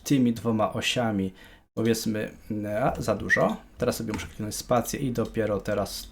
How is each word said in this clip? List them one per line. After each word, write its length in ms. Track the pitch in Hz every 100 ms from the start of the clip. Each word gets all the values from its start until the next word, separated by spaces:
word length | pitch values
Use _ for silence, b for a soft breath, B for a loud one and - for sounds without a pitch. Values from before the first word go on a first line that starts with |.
tymi 280 | - 139 123
dwoma 400 | 113 117 113 101
osiami, 600 | 117 - 123 117 101 95 B B B _
powiedzmy, 560 | - 113 113 113 107 - - - 107 104 104
a, 180 | 139 -
za 160 | - 101
dużo. 400 | 95 - 175 214 - -
Teraz 180 | 123 120
sobie 160 | 113
muszę 140 | 107 -
kliknąć 280 | - 107
spację 460 | - - 123 - -
i 120 | 139
dopiero 480 | 117 113 113 107 101
teraz 480 | - 104 95 - -